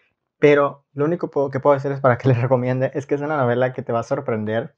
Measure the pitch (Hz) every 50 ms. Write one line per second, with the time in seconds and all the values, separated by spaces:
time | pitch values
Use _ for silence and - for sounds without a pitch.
0 | _ _ _ _ _ _ _ - - 147 147 143 143 139 139 - _ _ - 139
1 | 143 156 175 175 - 165 - 147 139 143 139 131 - 147 143 135 139 139 139 135
2 | 139 131 117 - - 135 127 117 123 123 131 123 123 127 127 127 131 135 - 139
3 | 135 - 147 143 143 151 156 143 127 120 120 123 127 127 127 - 117 - 117 117
4 | 113 - 139 143 135 127 117 107 107 107 110 113 - - _